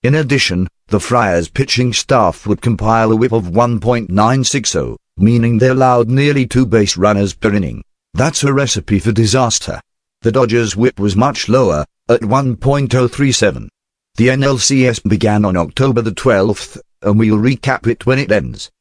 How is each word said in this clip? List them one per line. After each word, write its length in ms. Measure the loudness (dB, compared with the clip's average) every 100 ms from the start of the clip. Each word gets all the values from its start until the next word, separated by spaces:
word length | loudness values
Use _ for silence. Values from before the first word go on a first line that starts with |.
In 140 | 2 0
addition, 520 | 0 0 0 -2 -4 _ _
the 120 | -4
Friars 480 | 0 0 2 0 -2
pitching 440 | -4 -4 -2 -2
staff 540 | -4 0 2 2 -2 -4
would 160 | -2
compile 500 | -2 -2 0 0 2
a 40 | 2
whip 160 | 0
of 220 | 0 -2
one 260 | 0 0 0
point 300 | -2 -2 -2
nine 340 | 0 2 2
six 320 | 0 -2 -4 -4
oh, 220 | -6 -10 _ 0
meaning 400 | 2 4 2 2
they 120 | 2
allowed 400 | 2 2 2 2
nearly 380 | 2 2 0 0
two 200 | 0 2
base 320 | 2 2 2
runners 340 | 0 2 -2
per 220 | -2 -2
inning. 280 | -2 -4 -8 -16 _ _
That's 320 | -2 -2 0
a 80 | 0
recipe 460 | 0 -2 -4 -2 -2
for 140 | 0
disaster. 680 | 0 2 2 0 -2 -6 -12 _ _ _ _
The 100 | -2
Dodgers' 440 | 0 2 0 -2 0
whip 240 | -2 0
was 160 | -2 0
much 320 | 0 -2 -2
lower, 380 | 2 2 0 -6 _ -2
at 140 | -2
one 300 | 0 -2 -2 -2
point 380 | -2 0 0
oh 140 | 0 0
three 240 | 0 0
seven. 380 | 2 0 -2 -14 _ _ _ _ 0
The 140 | 2
N 120 | 2
L 160 | 0 0
C 280 | 0 2 2
S 120 | 0
began 480 | -2 0 2 2 0
on 100 | 0
October 440 | -2 -2 0 0
the 120 | -2
twelfth, 680 | -2 0 2 0 -2 -8 -20 _ _
and 160 | 0 2
we'll 180 | 2 2
recap 500 | 0 0 -4 -2 -2
it 200 | -2 -2
when 120 | -2
it 140 | 0
ends. 380 | 0 -2 -12 -16 _